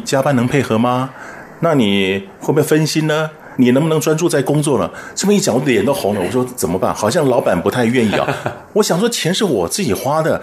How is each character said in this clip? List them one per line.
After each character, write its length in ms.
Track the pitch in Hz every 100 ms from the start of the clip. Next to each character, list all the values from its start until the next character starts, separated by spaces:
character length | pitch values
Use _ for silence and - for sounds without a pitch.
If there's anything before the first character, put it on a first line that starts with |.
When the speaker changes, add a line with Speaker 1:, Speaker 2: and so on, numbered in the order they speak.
Speaker 1:
加 160 | - 135
班 120 | 147 139
能 100 | 127
配 160 | 143
合 160 | 120 110
吗？ 320 | 120 123 131 - - - - -
那 140 | 165
你 480 | 147 107 101 95 98 98 -
会 80 | -
不 60 |
会 80 | 156
分 240 | 147 156 151
心 200 | 160 156
呢？ 240 | 151 156 - - -
你 140 | 123
能 100 | 127
不 60 | 160
能 100 | 156
专 160 | 156 160
注 140 | 170
在 100 | 151
工 220 | 131 147
作 160 | 151 123
呢？” 120 | 85 - -
这 120 | - 190
么 80 |
一 40 | 208
讲， 160 | -
我 80 | 113
脸 200 | 147 110
都 80 | 107
红 220 | 139 98
了。 60 | 107
我 60 | 90
说 140 | 123 127 -
，“怎 120 | 82
么 100 | 90
办？” 140 | 117
好 160 | 82 104
像 180 | 170 143
老 120 | 120
板 200 | 117 92
不 100 | 90
太 140 | 127
愿 200 | 117 127
意 80 | 110
啊。 120 | 90 - 135 -
Speaker 2:
<laughs> 200 | - -
Speaker 1:
我 100 | 202
想 160 | 214 170
说， 80 | 233
钱 260 | 233 156
是 120 | 180
我 240 | 208 117 85
自 160 | -
己 80 | 175
花 300 | 90 127 151
的， 180 | 160 95